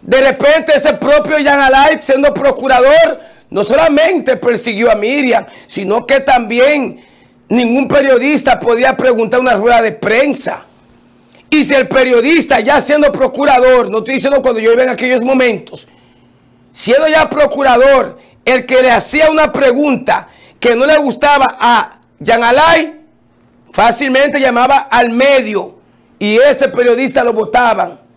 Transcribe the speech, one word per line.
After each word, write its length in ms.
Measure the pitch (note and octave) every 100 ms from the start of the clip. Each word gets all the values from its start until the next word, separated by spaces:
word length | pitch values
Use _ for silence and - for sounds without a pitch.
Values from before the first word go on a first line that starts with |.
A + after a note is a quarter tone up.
De 200 | - B3+
repente 520 | C4+ C4 C#4 D#4 D#4 D4
ese 180 | D4+
propio 460 | - B3 D4 D4 D4+
Jean 200 | C#4+ C#4+
Alay, 380 | C4+ C4+ D4 D#4
siendo 320 | - C4+ C#4+
procurador, 880 | - C#4 - C4+ B3+ B3+ D#4 E4 - - _ _
no 140 | F#3
solamente 760 | G#3 C#4 D#4+ D4 D#4+ F4+ A#3 B3+
persiguió 540 | A#3+ A#3 A#3+ G#3 A#3
a 40 | G#3+
Miriam, 500 | G#3 C#4 C4 A3+ - - -
sino 400 | - F#3+ G#3+ A#3
que 140 | C4+
también 840 | C4+ B3+ A3+ A#3 C4 D4+ A#3+ - _ _ _ _ _
ningún 380 | A#3 A#3+ B3 C4
periodista 720 | C#4 C#4 B3 C4 D4 - B3
podía 360 | - A#3 C4 C4
preguntar 440 | B3+ A3+ A3+ B3
una 140 | B3+
rueda 280 | G#3+ A3 A#3+
de 120 | A3+
prensa. 680 | A3 - A3+ D4 B3+ - - - _ _ _ _ _ _ _ _
Y 140 | D4+
si 100 | C4
el 140 | C#4 C4
periodista, 720 | C4+ B3+ A#3+ B3 E4 - B3
ya 200 | A3 C#4+
siendo 300 | - D4 D4
procurador, 760 | - C4 - C#4+ B3+ B3+ B3+ G#3+
no 100 | G#3+
estoy 160 | A3 C4
diciendo 280 | C#4 C#4
cuando 160 | B3+ A3+
yo 140 | A3
iba 100 | A#3
en 60 | B3+
aquellos 340 | G#3 B3 B3+
momentos, 640 | A#3+ C4 B3 G3+ - - - _ _ _ _ _ _ _ _
siendo 360 | - - C4 D#4
ya 200 | D#4 D#4
procurador, 920 | D4 D4 D4 C4+ A#3+ C4+ C#4 A3+ - _ _
el 220 | - B3+ B3
que 160 | B3+
le 80 | B3+
hacía 400 | A3+ - C#4+ D#4
una 200 | D#4 D4+
pregunta 760 | D4+ C4+ B3 D4 B3 - F#3 - _ - _
que 160 | A#3+ A#3
no 100 | C#4
le 120 | D#4
gustaba 600 | C#4+ A#3 C#4+ C#4+ C4 -
a 400 | A#3 A#3 - - _ _
Jean 240 | D3 A#3
Alay, 580 | A#3 B3+ D#4+ E4 D#4 - _ _ _ _ _ _ _
fácilmente 680 | - A3 A#3 C#4+ B3+ C#4+ C#4+
llamaba 480 | C4+ A#3+ B3+ C#4 -
al 180 | A#3+ A#3+
medio 680 | A#3 C4+ C4+ A3 G3+ - - _ _ _ _
y 180 | G#3 G#3+
ese 300 | C#4 C4+ C4+
periodista 560 | - B3 A#3+ C4 C#4
lo 100 | A#3+
botaban. 720 | A3 F#3+ A#3 A#3+ G#3 F3+ F#3 _